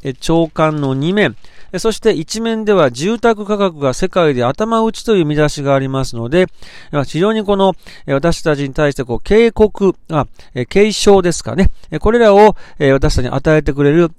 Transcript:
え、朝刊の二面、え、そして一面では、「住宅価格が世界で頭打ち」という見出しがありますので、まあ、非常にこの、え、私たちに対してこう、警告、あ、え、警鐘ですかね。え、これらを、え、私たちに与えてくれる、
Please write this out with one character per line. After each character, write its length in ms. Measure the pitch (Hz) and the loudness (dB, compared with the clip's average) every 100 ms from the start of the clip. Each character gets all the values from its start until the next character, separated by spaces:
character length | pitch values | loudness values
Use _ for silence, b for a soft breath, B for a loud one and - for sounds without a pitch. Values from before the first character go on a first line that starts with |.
え、 100 | 143 | -8
朝 340 | 131 - 165 160 | -6 -2 0 0
刊 340 | - 156 151 | -2 -2 0
の 120 | 139 | -2
二 200 | 135 151 | -2 -2
面、 220 | 202 175 110 b b b 185 | 0 0 -2 b b b -4
え、 40 | |
そ 120 | 226 | -4
し 80 | 208 | 0
て 120 | 226 | 0
一 280 | 190 160 220 | -2 -4 -6
面 240 | 226 226 | -4 -2
で 80 | 214 | 0
は、 180 | 196 143 | 2 2
「住 260 | 120 170 233 | 0 -4 0
宅 260 | 233 214 202 | 0 0 -2
価 120 | 208 | -2
格 240 | 196 151 | -2 -2
が 120 | 139 | -4
世 140 | 127 190 | -2 -2
界 260 | 185 165 | 0 0
で 120 | 127 120 | 0 -2
頭 360 | 135 220 226 | -2 -2 0
打 120 | 220 | -2
ち」 100 | 220 | -4
と 140 | - 208 | -2 0
い 40 | |
う 20 | 151 | 2
見 100 | 151 | 0
出 140 | 151 | 0
し 120 | 143 | -2
が 140 | 139 135 | 0 0
あ 40 | |
り 100 | 135 | 0
ま 160 | 135 131 | -4 -6
す 100 | 117 | -6
の 140 | 117 | -2
で、 180 | 165 185 B B B B | 0 0 B B B B
ま 100 | 151 | -6
あ、 20 | |
非 160 | 131 151 | -4 -2
常 140 | 196 | -2
に 100 | 220 | 0
こ 140 | 202 202 | -2 0
の、 160 | 190 175 B B - | 0 -2 B B -4
え、 60 | |
私 280 | 139 170 165 | -2 0 -2
た 140 | 165 143 | -2 -2
ち 80 | |
に 100 | 143 | -4
対 200 | 135 147 | -2 -2
し 20 | 139 | -2
て 80 | |
こ 120 | 123 117 | -6 -6
う、 40 | |
警 320 | - 208 233 | 0 2 2
告、 420 | - 214 - 196 - - | 2 0 2 0 -2 -4
あ、 160 | 160 120 - b | -4 -4 -8 b
え、 120 | - 123 | -8 -2
警 260 | 190 214 | 2 2
鐘 280 | 202 - 196 | 2 4 4
で 120 | 180 | 4
す 100 | 160 | -2
か 120 | - 123 | -6 0
ね。 160 | 196 b b | 2 b b
え、 80 | 156 | -4
こ 120 | 208 | 0
れ 80 | 240 | 4
ら 140 | 226 | 6
を、 220 | 202 214 - b - | 6 6 4 b -2
え、 140 | 143 | 0
私 220 | 135 135 - | 2 2 0
た 60 | |
ち 20 | 123 | -2
に 60 | |
与 260 | 135 160 156 | -2 2 2
え 40 | |
て 120 | 143 | 0
く 100 | 143 | 0
れ 80 | 143 | 2
る、 180 | 156 170 | 2 0